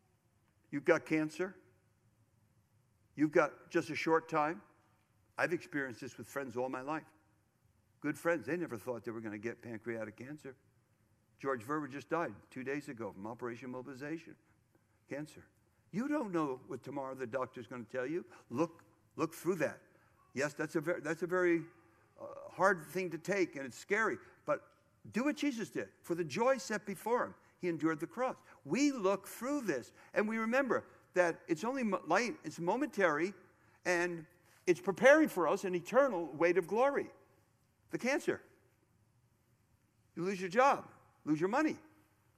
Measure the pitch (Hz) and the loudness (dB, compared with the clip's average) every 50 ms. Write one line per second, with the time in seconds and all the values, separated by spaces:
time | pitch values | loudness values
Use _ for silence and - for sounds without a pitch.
0 | _ _ _ _ _ _ _ _ _ _ _ _ _ - - 143 147 180 165 156 | _ _ _ _ _ _ _ _ _ _ _ _ _ -6 -6 -2 4 4 4 4
1 | 202 - 160 156 156 151 - - 180 196 185 - - _ _ _ _ _ _ _ | 4 0 0 0 0 0 -2 -4 -6 -6 -6 -14 -20 _ _ _ _ _ _ _
2 | _ _ _ _ _ _ _ _ _ _ _ _ _ _ _ _ _ _ _ _ | _ _ _ _ _ _ _ _ _ _ _ _ _ _ _ _ _ _ _ _
3 | _ _ - - 147 156 147 170 151 139 - - - - - 170 160 - 147 123 | _ _ -2 0 2 4 6 6 4 4 2 -8 -10 -2 -2 -2 -2 -2 -4 -2
4 | - 165 160 160 160 - 160 156 147 151 175 208 - _ _ _ _ _ _ _ | 2 4 4 4 2 2 0 2 2 0 -2 -6 -12 _ _ _ _ _ _ _
5 | _ _ _ _ _ _ - - 135 143 180 160 - - - 147 139 131 113 - | _ _ _ _ _ _ -2 0 0 0 0 -2 -6 -4 -4 -4 -4 -4 -8 -10
6 | 143 123 - - 120 - - 139 139 131 101 123 127 131 131 127 131 143 156 156 | -12 -12 -12 -12 -14 -8 -8 -8 -6 -6 -4 -4 -4 -4 -4 -6 -6 -6 -6 -6
7 | 147 - _ _ _ _ _ _ _ _ _ _ _ _ _ _ _ _ _ _ | -8 -12 _ _ _ _ _ _ _ _ _ _ _ _ _ _ _ _ _ _
8 | - 147 151 - - 165 170 156 107 120 160 180 165 - 123 104 - 127 120 113 | -4 -4 -4 0 0 0 0 0 0 -4 -4 -4 -4 -6 -8 -8 -6 -6 -6 -6
9 | 101 120 110 117 113 107 104 107 104 117 117 - - 120 117 107 - 117 117 113 | -6 -8 -8 -8 -8 -8 -8 -6 -6 -8 -8 -8 -10 -12 -12 -10 -8 -8 -6 -6
10 | 110 107 107 - 120 135 151 151 - 143 127 _ _ _ _ _ _ _ _ _ | -6 -10 -10 -14 -14 -14 -14 -14 -14 -16 -16 _ _ _ _ _ _ _ _ _
11 | _ _ _ _ _ _ _ - - 139 135 120 107 127 147 156 147 131 131 143 | _ _ _ _ _ _ _ -6 -2 -2 -2 -2 -2 -4 -4 -4 -4 -6 -10 -10
12 | 135 - 160 165 170 127 101 101 - - - 131 127 131 139 147 143 - 127 110 | -6 -4 -2 -2 -2 -4 -6 -12 -18 -14 -12 -8 -6 -4 -4 -6 -6 -8 -8 -8
13 | 113 98 85 92 98 107 123 120 127 120 113 113 131 127 127 127 123 135 135 127 | -8 -8 -8 -10 -10 -10 -10 -8 -8 -8 -8 -8 -10 -10 -10 -10 -12 -12 -12 -12
14 | 143 147 160 160 - - - _ _ _ _ _ _ _ _ _ _ _ _ _ | -10 -8 -8 -10 -12 -16 -20 _ _ _ _ _ _ _ _ _ _ _ _ _
15 | _ - 127 139 151 151 - - - _ _ _ _ _ _ _ _ - - 196 | _ -10 -8 -8 -8 -10 -12 -20 -20 _ _ _ _ _ _ _ _ -8 -4 -4
16 | 247 294 294 302 240 202 175 165 156 139 127 127 - 120 135 127 - 135 139 143 | -2 0 0 0 0 0 0 0 0 0 -2 -6 -8 -10 -10 -10 -8 -8 -6 -6
17 | 135 131 131 131 131 117 117 135 131 127 - 131 113 - 131 123 113 - - 127 | -6 -6 -6 -6 -6 -4 -2 -2 -2 -2 -6 -12 -12 -12 -12 -12 -10 -6 -4 -4
18 | 127 139 160 180 - - - - - - 120 120 165 170 - - - _ _ _ | -4 -2 -4 -6 -6 -8 -18 -20 -16 -8 -2 -2 -2 -2 -2 -14 -20 _ _ _
19 | _ _ - - 151 160 - - - 160 196 165 147 110 92 - - _ _ _ | _ _ -4 -2 -2 -2 -2 -4 -2 0 0 2 0 -2 -2 -6 -18 _ _ _
20 | _ _ _ _ _ _ - 120 139 147 147 - 156 156 - 170 147 170 175 - | _ _ _ _ _ _ -4 -2 -2 -2 -2 -4 -6 -2 -2 -2 -2 -2 -4 -2
21 | 143 147 165 160 185 170 180 185 180 175 170 170 156 - - - _ - _ _ | -2 -4 -4 -4 -2 0 2 4 4 4 4 2 0 -4 -14 -20 _ -20 _ _
22 | _ _ _ - - - - - - - - - 180 196 196 170 156 151 147 185 | _ _ _ -16 -14 -14 -14 -14 -16 -10 0 4 4 4 4 4 -2 -6 -4 -4
23 | 190 175 - - - - 202 202 175 156 - 143 135 127 - - - - 190 214 | -4 -4 -6 -6 -4 -2 0 0 0 -2 -2 -8 -8 -8 -10 -10 -4 0 0 2
24 | 226 196 123 98 - - - _ - - 143 - - - _ _ _ _ _ _ | 2 0 0 -4 -8 -18 -20 _ -2 -2 -2 -2 -2 -12 _ _ _ _ _ _
25 | - 113 101 208 262 294 285 - 285 294 240 226 196 - - 139 104 - _ _ | -12 -4 -2 0 0 0 0 0 0 -2 -2 -2 -6 -6 -4 -6 -6 -8 _ _
26 | - - 175 165 180 151 123 180 233 262 269 254 - - 214 208 - - 196 - | -6 -4 -2 -2 -2 -4 0 2 4 4 2 2 0 -4 -6 -6 -4 -6 -10 -6
27 | - 220 240 240 - 208 190 _ _ _ _ - - 180 165 151 147 160 160 151 | -2 0 0 0 0 -2 -6 _ _ _ _ -6 -4 -2 -2 0 0 0 0 0
28 | 165 165 - 233 254 254 233 - - - - - - 139 156 240 294 294 269 247 | -6 -8 -6 -4 -4 -4 -4 -6 -14 -20 -20 -14 -6 -2 0 2 2 2 2 2
29 | 185 190 202 196 - - - - 226 262 294 294 247 190 147 123 110 - - - | 2 0 0 0 -2 -10 -12 -8 -4 -2 -2 -2 0 -2 -2 -2 -4 -8 -18 -20
30 | - - - - 208 214 226 226 220 226 240 269 285 240 151 113 - - - - | -12 -2 0 0 0 0 0 -2 0 2 2 2 4 4 2 0 0 -4 -18 -20
31 | _ _ - 180 175 170 165 - - - 170 160 - 233 269 269 247 214 190 - | _ _ 4 4 4 4 4 -2 -2 -2 -2 0 0 -2 -2 0 0 0 -2 -2
32 | - 147 165 202 247 220 - - - 156 147 160 170 175 208 254 302 262 - 202 | 0 2 2 4 2 2 -4 -6 -8 -10 -8 -4 0 0 2 0 0 -2 0 4
33 | 190 170 147 147 170 202 196 - - - _ _ _ _ _ _ - 175 180 170 | 4 4 4 4 0 -2 -4 -8 -18 -20 _ _ _ _ _ _ 0 2 2 2
34 | 175 180 175 165 156 - _ _ _ _ _ _ - - 175 165 - 196 185 - | 2 0 -2 -6 -10 -14 _ _ _ _ _ _ 2 2 2 2 2 -2 2 6
35 | - 262 285 320 311 208 - 185 165 147 180 190 - 190 180 175 156 - 196 254 | 8 10 10 10 8 4 4 2 2 2 2 2 0 -2 -2 -2 -2 2 4 4
36 | 285 269 214 170 170 151 - 139 165 175 180 185 175 156 190 226 262 277 285 226 | 4 4 4 0 -4 -4 0 4 4 6 6 4 2 2 2 4 4 4 4 2
37 | - - - - - _ _ _ _ _ _ _ _ _ _ _ _ - - 170 | -2 -4 -8 -20 -20 _ _ _ _ _ _ _ _ _ _ _ _ -8 -8 -4
38 | - 240 277 320 - - 123 - - - _ _ _ _ _ _ _ _ _ _ | 0 0 0 0 0 0 -2 -2 -4 -16 _ _ _ _ _ _ _ _ _ _
39 | _ _ _ _ _ _ _ _ _ _ _ _ _ _ _ _ _ _ _ _ | _ _ _ _ _ _ _ _ _ _ _ _ _ _ _ _ _ _ _ _
40 | _ _ - - 170 190 208 180 190 185 165 240 262 277 254 120 - - - - | _ _ -8 -6 -4 -4 -4 -4 -4 -2 2 4 6 6 4 2 -2 -12 -18 -20
41 | - _ _ _ - 143 156 151 170 190 220 277 311 302 - - - - _ _ | -20 _ _ _ -2 0 0 2 2 2 2 2 2 2 0 -4 -10 -20 _ _
42 | _ _ _ _ _ _ _ | _ _ _ _ _ _ _